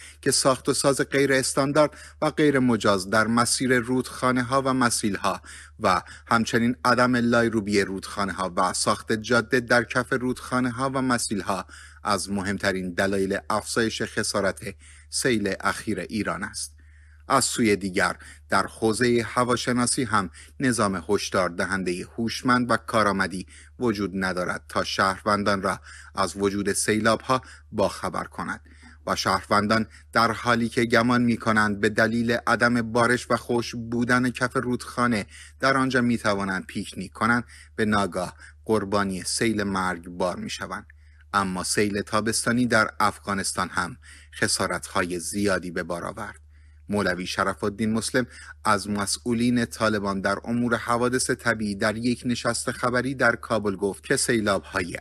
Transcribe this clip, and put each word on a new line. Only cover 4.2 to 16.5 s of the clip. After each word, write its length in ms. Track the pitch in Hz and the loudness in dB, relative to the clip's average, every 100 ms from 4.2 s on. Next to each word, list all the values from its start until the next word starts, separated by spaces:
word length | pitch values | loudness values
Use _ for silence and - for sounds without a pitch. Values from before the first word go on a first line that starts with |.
| 127 127 123 135 | 0 2 2 0
و 120 | 131 | 2
مسیل‌ها 680 | 131 120 - 107 92 98 90 - - - - | 2 2 2 -2 0 -2 -2 -8 -20 -20 -2
و 220 | 101 92 - - - | 2 2 0 -14 0
همچنین 500 | 233 220 117 117 127 | 2 2 2 2 2
عدم 320 | 123 120 123 123 | 2 4 4 2
لایروبی 640 | 117 117 117 110 101 101 | 4 4 4 0 2 0
رودخانه‌ها 720 | 95 95 - - 98 95 95 87 | 0 -4 -8 -4 -4 -4 -2 0
و 160 | 92 | 0
ساخت 400 | - 117 104 - | 0 0 -2 -2
جاده 480 | 113 107 120 110 127 | -4 2 0 2 0
در 240 | 120 175 | 2 2
کف 280 | - 127 120 | 2 -2 -2
رودخانه‌ها 800 | 131 127 120 - 127 127 117 135 | -2 -2 -4 -2 -2 -2 -2 -2
و 80 | 131 | 0
مسیل‌ها 640 | 127 120 - 98 92 92 - - - - | 0 0 0 -2 -2 -4 -6 -16 -20 -8
از 260 | - 98 92 | -2 -2 -2
مهمترین 640 | 101 95 98 101 92 92 | -4 -2 -2 0 -2 -4
دلایل 440 | 90 98 98 95 98 - | 0 0 0 0 -2 -2
افزایش 520 | 107 - 123 113 - | -4 -2 0 0 -2
خسارت 580 | 113 - 107 107 95 - 101 - - - - | -4 -4 -2 0 0 -2 -10 -14 -20 -20 -8
سیل 440 | - 139 110 98 95 | -2 2 2 0 -2
اخیر 400 | 120 - 113 92 | -2 -4 -4 -6
ایران 420 | 87 107 92 85 | -4 -4 -4 -4
است. 360 | - | -8